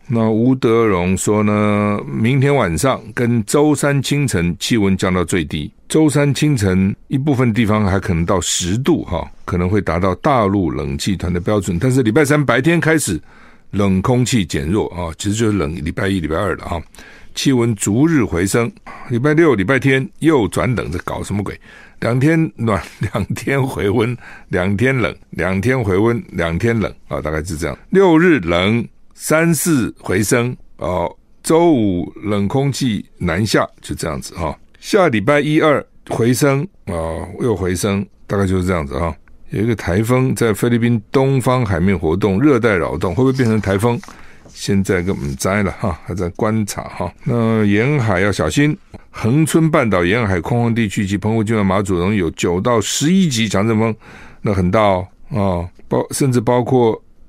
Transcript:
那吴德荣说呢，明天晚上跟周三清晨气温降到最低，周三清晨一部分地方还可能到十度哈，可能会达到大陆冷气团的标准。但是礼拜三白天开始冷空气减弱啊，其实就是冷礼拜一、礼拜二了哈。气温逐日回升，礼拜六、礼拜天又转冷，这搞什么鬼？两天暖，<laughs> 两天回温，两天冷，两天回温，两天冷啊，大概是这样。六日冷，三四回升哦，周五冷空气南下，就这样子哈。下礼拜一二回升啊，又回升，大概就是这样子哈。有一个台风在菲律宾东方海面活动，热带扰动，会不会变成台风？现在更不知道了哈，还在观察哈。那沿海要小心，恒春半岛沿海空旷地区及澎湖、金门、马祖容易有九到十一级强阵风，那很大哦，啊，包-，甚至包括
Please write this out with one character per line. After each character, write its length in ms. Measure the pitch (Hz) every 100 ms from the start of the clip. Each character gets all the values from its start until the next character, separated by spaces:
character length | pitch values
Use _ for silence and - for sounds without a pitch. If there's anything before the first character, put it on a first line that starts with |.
| -
那 240 | 117 110
吴 240 | 110 120
德 320 | 131 123 113 113
荣 320 | 90 90 92
说 240 | - 107
呢， 580 | 104 104 104 104 104 104 -
明 340 | 127 113 135
天 160 | 139 143
晚 220 | 98 80
上 240 | 135 120 -
跟 320 | 120 120 120
周 300 | 104 151 151
三 260 | 139 147 143
清 240 | - 143 135
晨 280 | 90 87 80
气 180 | - 120
温 180 | 98 95
降 160 | 98
到 140 | 90 82
最 180 | 95
低， 300 | 76 80 76 - -
周 180 | 156 156
三 240 | 147 143
清 240 | 131 151 135
晨 400 | 101 92 95 117 -
一 100 | 135
部 160 | 147
分 180 | 123 127
地 140 | 110 104
方 180 | 107 101
还 140 | 95
可 140 | -
能 100 | 82
到 160 | 85 95
十 380 | - - 87 110
度 260 | 139 143 -
哈， 220 | 82 - - -
可 120 | 87
能 100 | 90
会 140 | 104
达 160 | - 85
到 160 | 95
大 320 | 90 160 131 98
陆 240 | 101 82
冷 260 | 67 71 71
气 220 | - 92
团 160 | 90
的 60 | 87
标 200 | 98 107
准。 200 | 95 85
但 120 | 131
是 120 | 127
礼 80 | 110
拜 120 | 120
三 220 | 139 151 127
白 160 | 120
天 180 | 160 170
开 200 | 156 160
始 200 | - 80 - - - - -
冷 280 | 98 101 95
空 240 | 110 123
气 220 | 120 120 82
减 240 | 76 73
弱 180 | 104 78
啊， 220 | 87 85 80
其 140 | 101
实 40 | 107
就 160 | 113
是 60 | 101
冷 160 | 73 85
礼 80 | 78
拜 160 | 85 98
一、 120 | 98
礼 80 | 73
拜 100 | 80
二 180 | 101 71
了 80 | -
哈。 140 | 85 - - - - -
气 180 | - 147
温 240 | 127 117 104
逐 320 | - 110 165
日 160 | 156
回 240 | 95 87 95
升， 240 | 123 113 - - - -
礼 100 | 120
拜 140 | 147
六、 220 | 151 165 107
礼 60 |
拜 160 | 92 131
天 320 | 139 135 131 -
又 280 | 151 143 98
转 260 | - 98
冷， 160 | 113 69
这 80 | 85
搞 220 | - -
什 140 | 85 98
么 80 |
鬼？ 160 | 98 - - - - -
两 180 | 113 127
天 320 | 143 165 160 -
暖， 260 | 113 95 -
<laughs> 200 | - 107
两 140 | 117 87 -
天 260 | - 139
回 280 | 131 82 98
温， 280 | 113 113 120 - - -
两 300 | 92 92 101
天 180 | 127 135
冷， 180 | 82 - -
两 280 | - 82 95
天 240 | 113 131
回 140 | 101 92
温， 260 | 113 117 90
两 280 | 90 85 85
天 220 | 117 113
冷 100 | 76 - -
啊， 100 | 71
大 100 | 76
概 140 | 78
是 140 | 85 73
这 100 | 78
样。 100 | - -
六 280 | 190 190 156
日 220 | 180 143
冷， 480 | 82 85 98 117 101 - -
三 400 | - - 156 170
四 400 | 156 185 143 98 -
回 240 | - 95
升 320 | 110 127 123 - - -
哦， 360 | 82 90 87 - _ -
周 300 | - 165 170
五 360 | 135 104 87 - -
冷 240 | 98 101 98
空 240 | 135 139
气 340 | 120 135 104 - -
南 280 | 87 82 107
下， 220 | 151 - -
就 120 | -
这 140 | - 82
样 140 | 69
子 120 | - -
哈。 220 | 80 - - _
下 300 | - 208 170
礼 100 | 110
拜 220 | 107 147
一 180 | 151 156
二 260 | 156 127 - - -
回 260 | - 117
升 320 | 127 143 135 180 - -
啊， 100 | 85 82 82 85 98
又 120 | 120
回 220 | 92 92 87
升， 320 | 107 98 - - -
大 100 | 101
概 100 | 95
就 140 | 95
是 40 | 90
这 80 |
样 140 | 87 69
子 100 | 69
哈。 160 | 82 - - - -
有 120 | -
一 60 | 113
个 80 | 104
台 260 | - 90
风 320 | 113 127 131
在 200 | 110 117
菲 160 | 101 120
律 100 | 120
宾 220 | 120 117 -
东 300 | 135 135 135
方 240 | 131 127 110
海 160 | 82
面 180 | 92 90
活 160 | 82 90
动， 240 | 107 95
热 220 | 151 123
带 160 | 113 92
扰 200 | 71 76
动， 160 | 95
会 120 | 85 131
不 40 |
会 40 |
变 100 | 131
成 160 | 117 110
台 180 | 95 98
风？ 220 | 120 117 - - - - -
现 340 | - - 98
在 200 | 95 92
更 120 | 87
不 120 | 98 71
知 100 | 69
道 280 | 95 104
了 80 | 95 -
哈， 180 | 107 80 -
还 100 | 92
在 140 | 87
观 360 | - 110 110 101
察 180 | -
哈。 280 | - - 92 - -
那 400 | 120 113 113 104
沿 340 | 101 127 151
海 220 | 113 90
要 100 | 101
小 180 | 92 80
心， 280 | 139 147 - - - -
恒 360 | - 110 143 160
春 240 | 170 160
半 200 | 156 117
岛 160 | 95 87
沿 200 | 113 107
海 140 | 92
空 260 | 80 120 117
旷 80 |
地 140 | 113 107
区 180 | 120 95
及 120 | 98
澎 180 | 107 113
湖、 80 |
金 100 | 107
门、 120 | 110 98
马 160 | 95
祖 160 | 98 90
容 160 | 90
易 40 | 107
有 140 | 82
九 300 | - 98 87
到 180 | 107 117
十 320 | - - 143
一 160 | 190 175
级 220 | 117 110
强 180 | 95 110
阵 100 | 110
风， 160 | 113 107 - - - -
那 120 | -
很 180 | 98 90
大 80 | 110
哦， 280 | 104 92 92 - -
啊， 380 | 104 98 87 87 - -
包-， 180 | 123 -
甚 200 | - 139
至 80 | 123
包 240 | 113 123
括 400 | 113 127 117 - - -